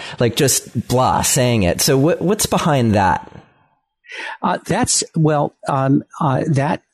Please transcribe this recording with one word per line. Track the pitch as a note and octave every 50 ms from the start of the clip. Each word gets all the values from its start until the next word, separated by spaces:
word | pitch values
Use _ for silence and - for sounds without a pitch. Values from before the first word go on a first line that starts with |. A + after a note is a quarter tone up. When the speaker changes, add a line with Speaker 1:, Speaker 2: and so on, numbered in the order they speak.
| - - - -
Speaker 1:
like, | B2+ A#2 -
just | - D3+ C3 - - - - - A#2+ G#2 -
blah, | B2+ A#2+ B2+ G#2+ F2 - -
saying | - - C#3 B2 B2 A#2+ A2 F#2+
it. | E2+ E2 -
So | - - C#3 C3+
what, | C3+ D#3+ F3 -
what's | - E3+ G#3 G#3+ -
behind | - - F3+ - E3+ D3 C3+ A#2+ A2+ G2+
that? | G#2 G2 F#2 D#2+ - - - - - - _ _ _ _ _ _ _ _ _ _ _ _ - - - - - - - -
Speaker 2:
Uh, | - F3+ - - -
that's, | E3 G#3 B3+ - - - - - -
well, | E3+ D#3 D3+ D#3 D3 D3 - _ _ - -
um, | D3 C3+ C3+ C3+ C#3 D3 - _ - -
uh, | F3 C#3+ C3 C#3 - -
that | D3+ C3+ C3+ D3+ F#3+ - _ _